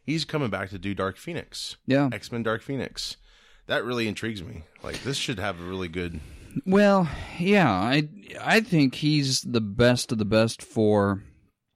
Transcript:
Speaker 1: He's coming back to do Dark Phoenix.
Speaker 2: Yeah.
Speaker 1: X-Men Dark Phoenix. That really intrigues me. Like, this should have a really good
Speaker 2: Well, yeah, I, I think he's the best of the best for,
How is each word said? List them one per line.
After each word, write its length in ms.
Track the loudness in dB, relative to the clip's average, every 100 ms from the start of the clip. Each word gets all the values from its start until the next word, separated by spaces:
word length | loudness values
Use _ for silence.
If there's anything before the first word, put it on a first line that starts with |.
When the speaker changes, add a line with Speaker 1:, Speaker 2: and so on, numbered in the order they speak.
| -6
Speaker 1:
He's 180 | -4
coming 260 | -2 -4 -2
back 200 | -4 -6
to 100 | -8
do 140 | -6 -4
Dark 220 | -4 -6
Phoenix. 580 | -10 -10 -10 -12 -12 -8 0
Speaker 2:
Yeah. 220 | 2 2
Speaker 1:
X-Men 280 | -2 -8 -4
Dark 180 | -2 -4
Phoenix. 560 | -4 -6 -8 -8 -10 -12 _ _ _ _ -6
That 180 | -4
really 240 | -2 -2 -2
intrigues 340 | -4 -6 -8
me. 220 | -12 -14 -18 _
Like, 220 | -12 -8
this 140 | -6 -4
should 200 | -4 -4
have 220 | -6 -6
a 40 | -8
really 240 | -6 -6
good 320 | -4 -6 -8 -12 -18 -12 -6 2
Speaker 2:
Well, 440 | 4 6 4 2 -4 -10 -2
yeah, 320 | 2 4 6
I, 380 | 4 2 0 0 -6 -18 -6
I 200 | 0 2
think 340 | 4 4 4 2
he's 460 | 2 2 2 -2
the 180 | 0 -2
best 540 | 0 4 4 4 0
of 40 | -2
the 60 | 2
best 360 | 4 4 0
for, 580 | -4 2 4 4 4 0 -6 -20 _ _ _